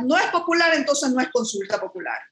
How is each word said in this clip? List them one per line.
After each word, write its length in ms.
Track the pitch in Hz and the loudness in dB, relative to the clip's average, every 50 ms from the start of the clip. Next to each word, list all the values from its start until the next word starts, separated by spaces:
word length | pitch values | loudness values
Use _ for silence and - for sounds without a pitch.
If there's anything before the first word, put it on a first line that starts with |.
| 247 | 0
no 100 | 254 311 | 2 2
es 100 | 370 415 | 2 2
popular, 460 | - - 339 339 339 330 339 339 330 320 | 2 0 0 0 2 2 4 4 4 2
entonces 340 | 294 269 302 285 - 294 262 | 2 2 0 0 0 0 0
no 100 | 247 254 | 0 0
es 80 | 254 - | 0 0
consulta 520 | - 240 226 220 - 196 196 - 208 196 | 0 -2 -2 -2 -4 -6 -4 -4 -4 -4
popular". 400 | 190 185 - 185 165 131 113 110 - - | -4 -6 -10 -10 -8 -8 -8 -8 -10 -14